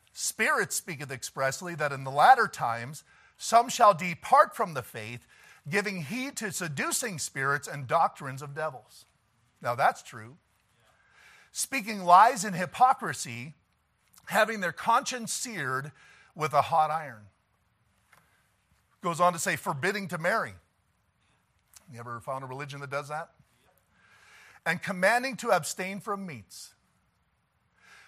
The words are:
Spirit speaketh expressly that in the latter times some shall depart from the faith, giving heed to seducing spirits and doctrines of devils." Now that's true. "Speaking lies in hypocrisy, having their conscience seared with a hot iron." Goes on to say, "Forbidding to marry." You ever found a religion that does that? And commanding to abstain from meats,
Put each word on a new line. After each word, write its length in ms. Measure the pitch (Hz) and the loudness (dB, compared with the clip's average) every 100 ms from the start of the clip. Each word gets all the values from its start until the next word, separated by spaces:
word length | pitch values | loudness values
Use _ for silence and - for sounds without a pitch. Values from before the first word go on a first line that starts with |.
| _ | _
Spirit 600 | - - - 240 277 185 | -8 -8 -2 0 2 0
speaketh 380 | - - 143 139 | -4 -8 -12 -10
expressly 640 | 131 - 151 135 - 180 165 | -10 -10 -2 -2 -2 -8 -4
that 160 | 147 | -4
in 120 | 135 | -4
the 80 | 135 | -4
latter 360 | 139 202 262 214 | 6 8 8 6
times 560 | - 127 117 123 151 - _ _ - | 0 -4 -4 -8 -14 -20 _ _ -12
some 320 | - 226 247 | 4 4 4
shall 240 | - 214 | 6 6
depart 640 | 160 180 165 - 277 311 - | 6 -2 -6 4 6 6 2
from 180 | 190 | -4
the 100 | 143 | -4
faith, 420 | - 117 110 120 _ _ - - 139 | -8 -12 -12 -12 _ _ -20 -18 -4
giving 340 | 202 208 190 | -2 -2 -6
heed 320 | 139 247 269 - | -6 -6 -6 -6
to 140 | 214 | -8
seducing 680 | - 170 143 320 - 233 160 | -6 -6 -4 -2 -2 -4 -6
spirits 480 | - 139 135 143 - | -8 -4 0 -2 -4
and 200 | 147 123 | -10 0
doctrines 540 | 160 196 - 139 135 | 2 2 -2 -12 -10
of 120 | 143 | -12
devils." 520 | 143 156 127 - - - _ _ _ _ _ | -6 -8 -8 -20 -20 -20 _ _ _ _ _
Now 140 | 123 120 | -6 2
that's 260 | 170 - | 2 0
true. 360 | - 117 113 156 _ _ _ _ _ _ _ _ - - _ | -14 -18 -18 -20 _ _ _ _ _ _ _ _ -20 -20 _
"Speaking 520 | - - 269 208 208 | -8 -4 -4 -4 -4
lies 400 | 175 180 233 262 | 8 10 10 4
in 100 | 208 | -4
hypocrisy, 1000 | 170 180 - 254 262 190 139 131 117 143 - _ _ _ _ _ - - | -4 -4 4 4 4 -2 -6 -8 -10 -12 -16 _ _ _ _ _ -20 -2
having 340 | - 214 220 | 0 0 0
their 100 | 175 | -4
conscience 640 | - 220 240 - 254 220 | -4 2 2 2 -8 -8
seared 580 | - 254 202 131 131 147 - - - _ - | -8 -8 -6 -4 -4 -6 -16 -20 -20 _ -6
with 180 | 151 | 0
a 100 | 147 | 2
hot 280 | - 160 156 | 2 2 2
iron." 360 | 160 147 113 104 _ _ _ _ _ _ _ _ _ _ _ _ _ _ _ _ _ | -2 -8 -16 -20 _ _ _ _ _ _ _ _ _ _ _ _ _ _ _ _ _
Goes 200 | - 254 | -4 4
on 100 | 175 | 2
to 60 | 170 | 2
say, 160 | 196 160 | -2 -2
"Forbidding 540 | 196 147 180 202 190 | -2 -2 -2 -2 -6
to 80 | 175 | -2
marry." 380 | 170 220 131 92 _ _ _ _ _ _ _ _ _ _ _ - _ | 0 0 -2 -10 _ _ _ _ _ _ _ _ _ _ _ -20 _
You 80 | 117 | -16
ever 200 | 120 117 | -12 -12
found 240 | 139 135 | -8 -10
a 40 | 131 | -8
religion 340 | 131 143 143 | -10 -10 -12
that 80 | 139 | -8
does 180 | 143 143 | -8 -6
that? 240 | 151 170 _ _ _ _ _ _ _ _ _ _ - - - 165 | -10 -10 _ _ _ _ _ _ _ _ _ _ -20 -20 -8 -4
And 140 | 170 | -4
commanding 520 | 180 185 190 240 262 208 | -4 0 2 2 -2 -6
to 140 | 233 | 0
abstain 500 | 180 - - - 196 | 0 0 -8 -8 -8
from 280 | 226 202 190 | -8 -8 -8
meats, 480 | 123 - - - _ _ _ _ _ _ _ _ _ _ _ _ - | -14 -16 -20 -20 _ _ _ _ _ _ _ _ _ _ _ _ -20